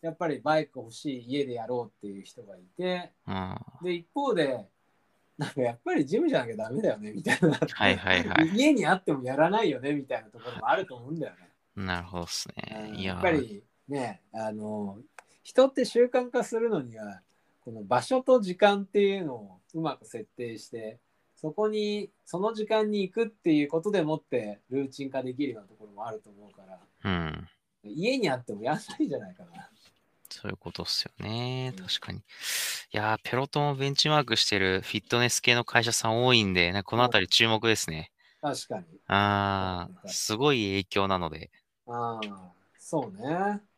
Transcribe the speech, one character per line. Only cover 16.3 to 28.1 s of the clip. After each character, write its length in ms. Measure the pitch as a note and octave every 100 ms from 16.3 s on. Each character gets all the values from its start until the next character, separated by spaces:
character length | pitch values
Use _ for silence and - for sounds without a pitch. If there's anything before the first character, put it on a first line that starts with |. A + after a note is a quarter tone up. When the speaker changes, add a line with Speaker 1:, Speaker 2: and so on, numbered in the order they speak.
Speaker 1:
化 120 | B3
す 160 | A3+ A3+
る 120 | A3+
の 120 | G3
に 140 | B2+ A2
は、 240 | G#2+ G2 _ _ _ _
こ 60 | -
の 100 | A2+
場 200 | G2+ B2
所 200 | B2 B3+
と 180 | C4 B3+
時 160 | G3 F3+
間 260 | G#3 G3+
っ 40 | G3
て 140 | G#3
い 180 | G3+ G3
う 40 |
の 100 | E3 B2+
を 240 | G2+ F#2 _
う 60 | D#3+
ま 160 | D#3 C3
く 100 | -
設 180 | A#2 A2 -
定 220 | A#2+ A2+
し 100 | -
て、 300 | A#2 A2 A#2 _ _ _ _
そ 140 | D#3
こ 160 | D#3 G#3+
に、 420 | G#3+ G#3 G#3 G3+ _
そ 140 | - F3
の 160 | G#3
時 120 | A3 G#3+
間 240 | A3 G#3+
に 120 | G#3
行 100 | F#3
く 120 | A3
っ 20 | A3+
て 240 | _ -
い 120 | D3+
う 40 | D3
こ 120 | E3
と 100 | F#3
で 120 | G3
も 140 | D3+ D#3
っ 60 |
て 380 | _ G2+ G#2 G2+ _
ル 140 | C3 C#3
ー 20 |
チ 160 | C3
ン 60 | C#3
化 120 | C3+
で 120 | B2+
き 120 | B2+ C#3+
る 60 |
よ 80 | A2
う 20 |
な 60 | G2
と 60 |
こ 100 | G#2+
ろ 80 | G#2+
も 140 | G2+ A2+
あ 40 |
る 100 | G#2+
と 100 | G#2+
思 180 | G2+ G#2
う 80 | -
か 60 |
ら、 160 | F#2 F#2 _ _
Speaker 2:
う 60 | G2+
ん。 380 | F2+ D#2+ D#2 F2 _ _ _
Speaker 1:
家 320 | G#2 B2 G3+